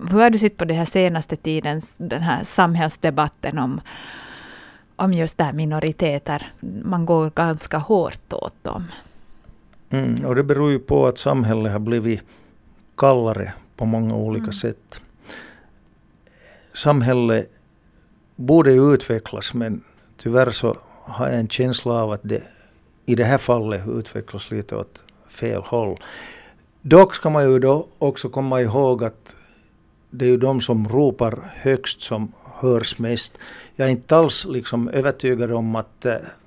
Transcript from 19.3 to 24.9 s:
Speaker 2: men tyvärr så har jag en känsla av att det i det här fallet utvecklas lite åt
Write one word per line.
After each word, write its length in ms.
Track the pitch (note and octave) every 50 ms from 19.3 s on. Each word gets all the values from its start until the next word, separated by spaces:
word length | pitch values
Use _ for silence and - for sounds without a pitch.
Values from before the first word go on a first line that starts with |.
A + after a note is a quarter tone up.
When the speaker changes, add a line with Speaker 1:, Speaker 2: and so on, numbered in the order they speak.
| - G#2+ G#2 - -
Speaker 2:
men 280 | B2 A#2 A2+ G#2 - - - - _ _ _ _
tyvärr 340 | - - A#2 A#2 B2+ B2+ B2
så 260 | A2 - - A#2 A2+ - - - - - -
har 240 | - - - B2 C3
jag 100 | B2 A#2+
en 80 | A2+ A2
känsla 440 | - - B2+ B2+ B2 - - B2 A#2
av 180 | A#2 A2+ G#2+
att 100 | G#2 G2+ -
det 200 | G#2 G#2+ A2 - - - - - - _ _ _ _ _ _ _
i 80 | - B2
det 100 | A#2+ A#2+
här 140 | A2+ C3+ C3
fallet 500 | - - A#2+ A#2 A2 A2 G#2 G2 G2 A2
utvecklas 600 | A#2 A#2+ A2+ - - A2+ G#2+ - - G2+ - -
lite 260 | - G#2+ G#2 - -
åt 280 | - - -